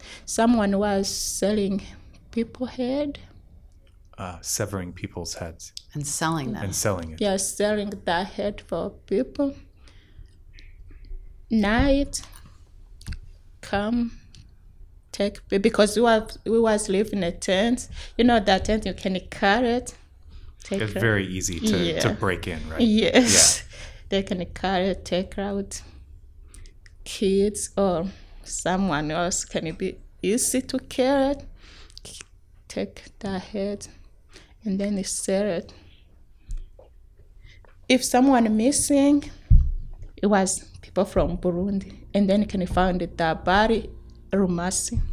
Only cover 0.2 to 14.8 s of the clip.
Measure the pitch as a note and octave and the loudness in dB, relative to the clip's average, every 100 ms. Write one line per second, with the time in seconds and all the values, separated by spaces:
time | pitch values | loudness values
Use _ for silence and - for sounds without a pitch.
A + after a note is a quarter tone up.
0.2 | - - A#3 A#3+ G3+ G3 G#3 G3 G3 - | -6 2 4 4 4 2 2 0 -2 -4
1.2 | - - F#3+ G#3+ G3 G3+ - - - - | -6 -2 0 0 0 -2 -6 -16 -20 -20
2.2 | - A#3 A3+ - B3+ - B3 C#4 D4 - | -10 -6 -6 -6 -8 -4 -2 -2 -4 -8
3.2 | - - - - - - - - - - | -16 -20 -20 -20 -20 -20 -20 -20 -20 -12
4.2 | F#2 E2+ - - G2 G2 F2+ E2+ G2 - | -10 -10 -6 -4 -4 -4 -8 -10 -10 -8
5.2 | E2+ - E2+ E2 - - - D3+ C#3+ - | -10 -8 -10 -12 -16 -18 -14 -10 -8 -4
6.2 | D#3+ D#3+ B2+ G#2+ G2 F2+ A2 F#2 D#2+ D#2+ | -2 -2 -4 -6 -6 -2 -2 -2 -4 -4
7.2 | G#3 F#3+ - - G#3 G#3+ G#3 G3 - E3+ | -2 0 -2 -2 0 0 -4 -6 -2 -2
8.2 | G3 - F3+ - - E3 F#3 - - G3 | -2 -6 -6 -6 -8 -6 -6 -8 -4 -2
9.2 | C4 - C#4 - - - - - - - | -2 -2 -4 -4 -16 -20 -20 -20 -20 -20
10.2 | - - - - - - - - - - | -20 -20 -20 -20 -20 -20 -20 -18 -14 -14
11.2 | - - - A3+ G3+ A#3 C#4 A3 - - | -14 -16 -2 0 2 2 4 2 0 -6
12.2 | - - - - - - - - - - | -12 -18 -20 -20 -20 -20 -20 -16 -12 -12
13.2 | - - - - - G3+ G#3 A#3+ A#3 - | -12 -20 -20 -20 -6 -2 0 0 -2 -6
14.2 | - - - - - - | -20 -20 -20 -20 -20 -20